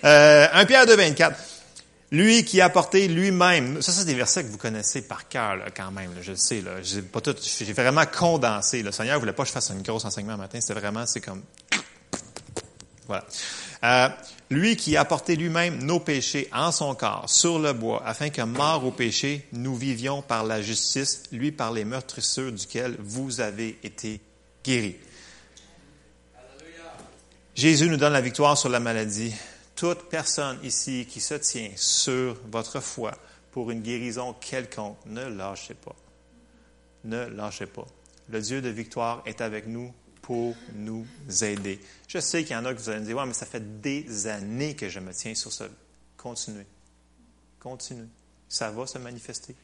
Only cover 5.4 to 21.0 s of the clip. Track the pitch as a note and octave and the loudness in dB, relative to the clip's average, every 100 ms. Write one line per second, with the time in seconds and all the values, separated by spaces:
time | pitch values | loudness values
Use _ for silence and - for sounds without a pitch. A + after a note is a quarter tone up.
5.4 | A2 F#2+ G2+ - F#2+ F#2+ F#2 F2 F2+ F#2 | -2 -4 -6 -10 -10 -10 -10 -12 -10 -4
6.4 | - A2+ F#2 F#2 F2+ G2 F#2+ A2+ C#3+ B2 | -2 -2 -6 -8 -6 -8 -6 -6 -4 -4
7.4 | - - G#2 - B2+ D3+ D3+ - F3 E3 | -6 -6 -4 2 4 6 4 4 2 4
8.4 | A#2+ G#2 - B2+ G2+ G2+ A2+ D3 A2 F#2+ | 2 0 -2 -2 -4 -4 -2 0 -2 -2
9.4 | C3+ B2+ - F#2+ F#2+ A2 G#2 G2+ G#2 G#2 | -4 -4 -4 -6 -6 -6 -6 -8 -8 -10
10.4 | G2 A#2+ - G#2 G2+ A2 A#2 A#2 G2+ F#2+ | -10 -8 -6 -4 -4 -4 -4 -6 -8 -14
11.4 | - - - - - - _ - - - | -16 -20 -6 -6 -6 -20 _ -12 -12 -20
12.4 | - - - - - - A#2+ F#2+ - - | -14 -14 -14 -20 -20 -20 -8 -8 -8 -12
13.4 | - - - - A#2 B2+ C3 - - - | -10 -10 -14 -2 4 6 4 0 -18 -20
14.4 | _ C#3+ G#3 A3+ - D3+ D3 D#3 - E3 | _ 2 2 2 2 2 2 0 0 -2
15.4 | E3+ E3 F3 C#3 C3+ F3 E3+ C#3+ - D3 | 0 0 -2 -2 -2 -2 0 -2 -2 -4
16.4 | C3+ A#2 E3 - C#3+ C3 A2 G2+ - - | -4 -2 0 0 -4 -2 -2 -2 0 2
17.4 | F3 E3 D3+ B2 A2+ A2+ B2 A2+ D3 D3 | 4 2 0 0 -2 -4 -4 -6 -6 -4
18.4 | A2+ B2+ D3 D#3+ B2+ B2 A#2+ - C#3 C#3+ | -4 0 0 2 -2 -2 -2 0 -2 -4
19.4 | - A#2+ B2+ B2 C3+ A#2 C3 C#3+ C3+ A2+ | -8 -8 -6 -4 -4 -4 -4 -6 -4 -2
20.4 | A2 A2 G#2 A2 - C3+ | -2 -2 -4 -2 -2 -2